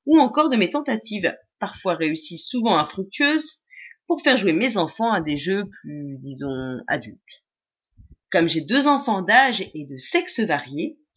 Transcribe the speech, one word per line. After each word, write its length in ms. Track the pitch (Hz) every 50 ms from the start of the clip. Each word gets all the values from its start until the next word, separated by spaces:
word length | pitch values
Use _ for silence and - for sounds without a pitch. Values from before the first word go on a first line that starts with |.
| -
ou 140 | 269 311 311
encore 280 | 269 247 - 294 302 302
de 80 | 262
mes 140 | 226 185 170
tentatives, 640 | - 294 294 269 226 220 - - 208 202 175 147 - - _ _ _ -
parfois 380 | 208 190 - - - 190 170
réussies, 420 | 156 160 156 160 160 - - 170 160
souvent 400 | - - - 247 220 233 185 156
infructueuses, 840 | 156 - - 190 190 196 - - 294 285 302 311 302 - - - _ _ - - - - - _ _
pour 160 | - 339 285
faire 160 | - 285 254 220
jouer 160 | 190 185 156
mes 240 | 170 233 269 226 202
enfants 340 | 165 - - - 226 233
à 80 | 214 185
des 160 | 160 151 147
jeux 300 | 143 139 180 190 202 196
plus, 540 | 196 - - - 151 147 147 143 143 135 131
disons, 580 | 135 139 135 135 139 139 135 127 131 131 127 120 -
adultes. 580 | - 139 147 - 107 - - _ - - - _ _ _ _ _ _ _ _ _ _ _ - - - - _ _ -
Comme 160 | - 175 165 165
j'ai 140 | 156 160
deux 240 | 143 147 226 285 269
enfants 380 | 294 285 262 277 240 214 190 175
d'âge 440 | 180 220 254 269 262 220 - 180 - -
et 140 | 156 143 135
de 100 | 139 131
sexe 420 | - - - 349 349 - - -
variés, 600 | 214 - 151 143 - 123 139 151 196 311 - _ _ _ _